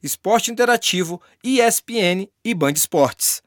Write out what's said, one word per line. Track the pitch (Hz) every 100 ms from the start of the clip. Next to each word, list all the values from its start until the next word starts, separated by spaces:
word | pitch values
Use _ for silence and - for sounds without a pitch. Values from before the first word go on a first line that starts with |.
Esporte | 151 - 185 226 -
Interativo, | 226 240 233 - 180 170 175 _ _
E | 240 262
S | 233 226
P | - 233
N | 180 185 196 _
e | 226
Band | 202 139
Esportes. | 147 - 170 139 - - -